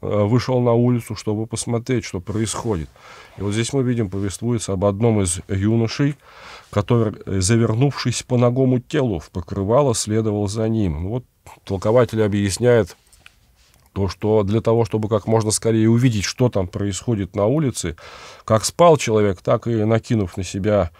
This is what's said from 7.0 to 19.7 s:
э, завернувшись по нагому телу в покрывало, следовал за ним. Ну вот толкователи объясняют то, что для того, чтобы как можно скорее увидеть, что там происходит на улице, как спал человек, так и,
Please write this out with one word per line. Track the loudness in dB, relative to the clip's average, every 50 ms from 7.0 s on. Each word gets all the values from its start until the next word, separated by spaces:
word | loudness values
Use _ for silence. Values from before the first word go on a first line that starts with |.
| 2 0 -4 -8 -8
э, | -4 -2 0
завернувшись | 2 2 2 2 2 2 2 2 0 0 0 -2 -4 -4 -4 -4 -4
по | -2 0
нагому | 2 2 2 2 2 2 2 2 0
телу | -2 -2 -2 -2 0 0 -2 -4
в | -6 -8
покрывало, | -10 -10 -8 -6 -4 -4 0 2 2 4 4 2 0
следовал | -2 -2 -2 -2 0 0 0 0 -2 -2
за | -2 -2 -2 -2 -2
ним. | 0 0 0 0 -2 -4 -6
Ну | -6
вот | -6 -8 -8 _ _ _ _ -20 -20 -16 -10
толкователи | -6 -6 -2 0 2 4 4 4 4 2 0
объясняют | 0 2 2 0 0 0 -2 0 2 4 4 4 2 0 -4 _ _ _ _ _ -20 -20 _ _ _ _ _ _ _ _ _ _ _ _ -6
то, | -4 -4
что | -4 -4 -4 0 2 2 2 2
для | 2 0 0
того, | 0 2 2 2 0
чтобы | 0 -2 -4 -2 0
как | -2 -2 0
можно | 2 2 2 2 0
скорее | -2 -2 0 0 2 2 4 4
увидеть, | 4 4 2 2 0 0 -4
что | -4 -2 0 0 0
там | 0 -2 -4
происходит | -4 -4 -6 -4 -4 -6 -6 -4 -4 -2 -2 -4 -4 -2
на | 0 0
улице, | 2 2 0 0 -2 -4 -4 -6 -8 -8 -10 -14 -20 -20 -20 -20 -20 -20 -8 -2
как | 0 2 2 0
спал | 0 2 4 6 6 6
человек, | 4 2 0 2 2 2 2 0 -2
так | -2 0 0 0 0
и, | -2